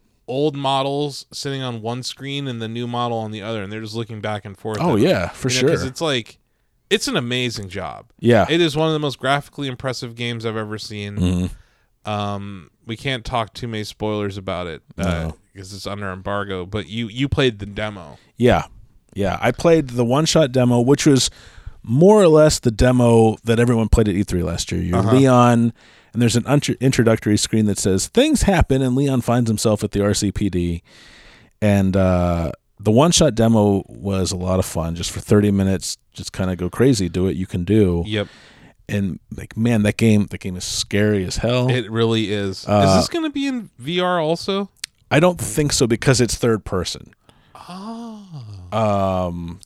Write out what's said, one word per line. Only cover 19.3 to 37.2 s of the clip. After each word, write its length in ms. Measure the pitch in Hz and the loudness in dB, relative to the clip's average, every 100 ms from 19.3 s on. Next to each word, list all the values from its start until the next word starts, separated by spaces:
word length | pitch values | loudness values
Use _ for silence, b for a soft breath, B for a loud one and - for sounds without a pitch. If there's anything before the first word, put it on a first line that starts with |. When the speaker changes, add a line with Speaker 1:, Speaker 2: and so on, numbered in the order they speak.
| 87 | 0
Speaker 2:
I 120 | 117 | -2
played 360 | 123 170 165 139 | 2 4 4 2
the 140 | 120 | -2
one-shot 460 | 120 131 160 160 147 | 0 2 2 2 2
demo, 300 | 127 123 120 | 2 2 4
which 260 | 120 139 - | 4 4 6
was 240 | 135 - b b b b b | 4 2 b b b b b
more 380 | - 120 180 214 | -2 4 8 8
or 80 | 185 | 8
less 300 | 156 151 - | 8 6 4
the 120 | 123 | 0
demo 680 | 107 127 127 120 117 113 107 | 2 4 6 6 6 6 2
that 160 | 110 113 | 0 2
everyone 280 | 120 117 110 | 2 2 2
played 200 | - 107 | 4 4
at 60 | |
E 80 | 95 | 2
three 180 | 101 90 | 0 -2
last 300 | 85 85 - | -2 -4 -6
year. 80 | 90 | -4
You're 180 | 87 90 | -2 0
Speaker 1:
Uh-huh. 120 | 98 123 | 4 4
Speaker 2:
Leon, 560 | 135 123 120 117 117 - b b b | 6 6 6 4 0 -4 b b b
and 100 | - | 0
there's 120 | 120 110 | 2 2
an 80 | - | 2
intro-, 260 | 143 - - | 0 0 0
introductory 560 | 131 - 113 110 - 104 | 0 2 4 2 2 0
screen 300 | - 110 107 | 0 0 0
that 120 | 98 | 0
says, 300 | 104 95 - | 0 0 0
"Things 340 | - 294 277 | 0 2 2
happen," 380 | - 180 - 131 | 2 2 2 2
and 140 | 131 127 | 0 0
Leon 240 | 143 131 | 0 0
finds 280 | 117 120 117 | 0 0 2
himself 340 | 107 113 104 | 0 0 0
at 80 | 107 | -2
the 100 | 101 | 0
R 120 | 101 | 0
C 180 | 101 101 | 0 -2
P 160 | - 104 | -2 -2
D. 340 | 90 87 85 _ b b b b b b b | -2 -2 -4 _ b b b b b b b
And, 340 | 104 101 95 95 | 2 2 2 2
uh, 560 | 92 90 87 85 82 - _ - | 2 2 2 0 -4 -8 _ -6
the 80 | 104 | 0
one-shot 440 | 110 165 - 156 | 4 4 4 2
demo 500 | 110 113 113 104 98 - | 4 4 4 4 2 -2
was 440 | 57 98 95 90 | -10 -4 -2 -2
a 40 | 95 | -4
lot 220 | 92 92 | -2 0
of 60 | |
fun. 300 | 92 87 82 | -2 -4 -4
Just 160 | 85 82 | -4 -8
for 100 | - | -6
thirty 300 | - 104 104 | 2 2 4
minutes, 480 | 98 95 95 - - _ | 2 2 0 -6 -12 _
just 180 | - 90 | -16 -12
kinda 240 | - 95 90 | -6 -4 -4
go 140 | 90 | -4
crazy, 380 | - 123 117 90 | 2 2 2 0
do 140 | 90 | -2